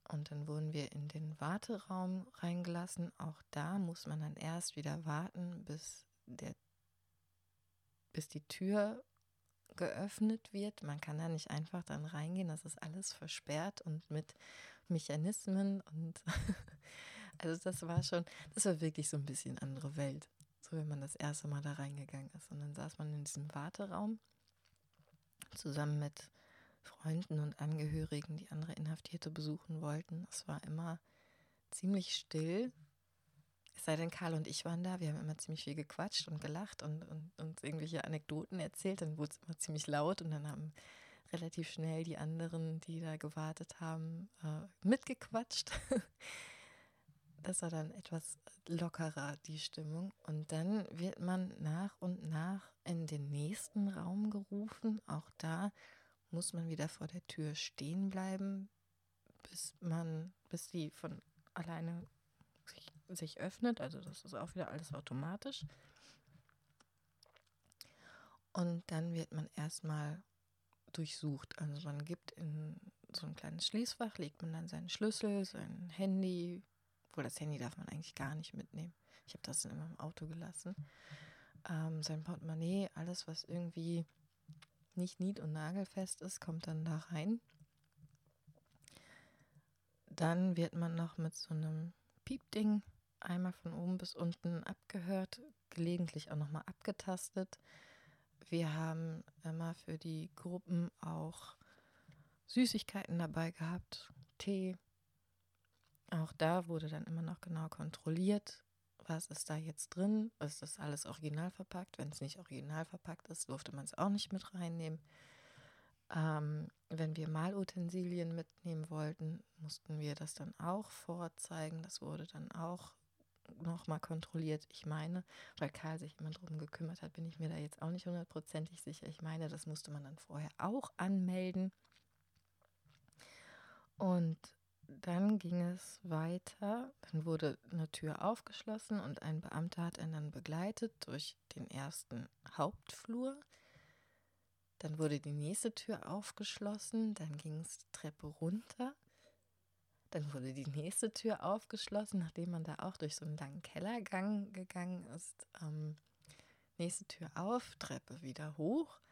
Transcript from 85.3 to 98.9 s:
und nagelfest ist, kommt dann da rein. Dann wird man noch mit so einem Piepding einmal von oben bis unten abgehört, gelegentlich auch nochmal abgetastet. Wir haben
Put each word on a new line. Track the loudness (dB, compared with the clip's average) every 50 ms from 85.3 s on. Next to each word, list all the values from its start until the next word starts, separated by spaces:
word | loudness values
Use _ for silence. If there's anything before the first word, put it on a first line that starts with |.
| 2 0
und | 0 0
nagelfest | 0 0 0 0 2 0 0 0 0 -2 0 0 -2 -4
ist, | -4 -6 -6 -4
kommt | -2 -2 -2 0 0
dann | 0 0 2 2
da | 2 2 2 0 0
rein. | 0 2 4 4 4 2 _ -8 -20 -20 -20 _ _ _ _ _ _ -20 -20 -20 -20 -20 _ -20 _ _ _ -20 -20 -20 _ _ _ -20 -20 -20 -20 -20 -20 -20 -20 -20 -20 -20 -20 -20 -20 _ _ -20 _ _ _ _ _ _ _ _ _
Dann | -8 2 6 6 6 8 8 8 6 8
wird | 6 4 4 4
man | 2 2 2 4
noch | 2 2 0 2 0
mit | 0 0 0
so | -2 -4 0
einem | 0 2 2 2 2 0 0 -2 -4 _ _ _ _ _ -4
Piepding | -4 -4 -4 -4 -2 2 6 8 8 8 6 4 0 -18 -20 _ _ _ -8
einmal | -2 0 2 4 2 2
von | 0 -2 -6 -4 -2
oben | 0 2 2 2 0
bis | 0 -4 -2
unten | 0 0 0 0 2 0 0 0 0 -2
abgehört, | -4 -8 _ _ -6 -4 -4 0 2 2 2 2 0 -4 -12 -14 -18 -20 _ _ -8
gelegentlich | 0 2 4 4 6 4 4 2 2 -4 -4 0
auch | 2
nochmal | 2 2 2 0 -2 -4
abgetastet. | -4 -10 _ -2 -2 -2 -2 0 -2 -2 -2 -2 -2 0 0 0 0 -4 -18 -18 -20 -20 -20 -20 -20 -20 -20 -20 -20 -20 _ _ _ _ -18 -6 0
Wir | 2 4 4 4
haben | 4 2 2 2